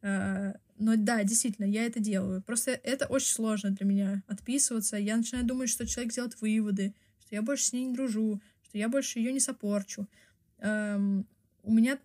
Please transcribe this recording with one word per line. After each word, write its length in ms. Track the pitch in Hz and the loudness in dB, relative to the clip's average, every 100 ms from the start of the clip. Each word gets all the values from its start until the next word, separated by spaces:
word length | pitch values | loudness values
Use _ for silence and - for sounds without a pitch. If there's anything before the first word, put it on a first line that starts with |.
Э, 500 | 202 196 196 190 196 - _ - | 0 0 0 -2 -2 -6 _ -2
но 180 | 214 226 | 4 4
да, 260 | 208 233 | 4 4
действительно, 420 | 202 233 254 196 196 | 4 2 0 0 0
я 180 | 208 233 | 0 0
это 140 | 233 | 0
делаю. 400 | 214 196 190 185 | 0 0 0 -4
Просто 280 | 190 226 - | -4 -4 -2
это 340 | 247 - 269 285 | -2 -2 -2 0
очень 220 | 262 269 | 0 0
сложно 380 | - 220 214 202 | 0 0 0 0
для 140 | 196 196 | 0 2
меня, 360 | 196 196 196 - | 2 2 -2 -4
отписываться. 720 | 202 - 269 - 233 208 214 | -10 -4 0 2 0 -2 -2
Я 200 | 202 226 | 0 0
начинаю 280 | 233 247 240 | 0 -2 -2
думать, 220 | 254 254 | 0 -2
что 180 | - 233 | -2 -4
человек 260 | - 240 233 | -4 -4 -4
делает 260 | 240 - | -6 -4
выводы, 540 | 214 220 208 196 196 - _ _ | 0 2 2 0 -2 -4 _ _
что 160 | - 208 | -10 -6
я 60 | |
больше 220 | 220 277 - | -2 0 0
с 80 | |
ней 120 | 247 254 | -2 -2
не 80 | 247 | -2
дружу, 460 | 269 214 220 208 - _ | -2 0 0 -2 -8 _
что 140 | _ 208 | _ -4
я 100 | 220 | 0
больше 300 | 269 - - | 0 -2 -2
её 120 | 226 | 0
не 60 | 269 | 0
саппорчу. 680 | 269 254 208 202 196 - 202 _ - _ _ _ | 0 -2 -2 -2 -4 -8 -10 _ -20 _ _ _
Эм, 680 | 202 214 208 208 202 196 196 _ _ _ | -2 -2 -2 0 0 0 -4 _ _ _
у 100 | - | 2
меня 260 | 220 233 277 | 4 6 2